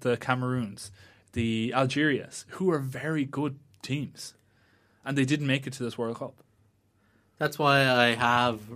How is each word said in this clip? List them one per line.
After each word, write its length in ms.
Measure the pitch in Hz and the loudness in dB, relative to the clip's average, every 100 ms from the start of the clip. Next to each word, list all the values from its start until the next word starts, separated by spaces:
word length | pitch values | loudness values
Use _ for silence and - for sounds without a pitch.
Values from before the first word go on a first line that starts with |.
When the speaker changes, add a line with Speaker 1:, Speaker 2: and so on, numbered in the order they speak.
Speaker 1:
the 160 | 127 117 | -2 -2
Cameroons, 720 | - 127 127 127 107 - - - - _ _ | 0 -2 0 -2 -4 -10 -18 -20 -20 _ _
the 400 | 120 113 110 113 123 | -4 -2 -2 0 0
Algerias, 720 | 135 139 151 120 - - - | 0 2 0 0 -4 -16 -16
who 180 | - 185 | -4 0
are 80 | 156 | 0
very 460 | 131 131 147 156 | -2 -6 -4 -4
good 340 | 139 139 147 135 - _ | -4 -4 -4 -6 -16 _
teams. 520 | - 147 123 - - - _ _ _ _ _ _ | -8 -6 -6 -10 -18 -20 _ _ _ _ _ _
And 120 | 135 139 | -6 0
they 80 | |
didn't 220 | 131 147 139 | 0 0 0
make 200 | 135 135 | -2 -2
it 60 | |
to 80 | - | -6
this 120 | 120 117 | -6 -4
World 200 | 113 117 | -6 -6
Cup. 160 | 127 - _ _ _ _ _ _ _ _ _ _ | -10 -14 _ _ _ _ _ _ _ _ _ _
Speaker 2:
That's 200 | 151 - | -4 2
why 300 | 147 139 131 | 4 6 6
I 260 | 123 120 | 6 6
have 460 | 113 120 123 123 107 107 | 4 4 4 2 0 -8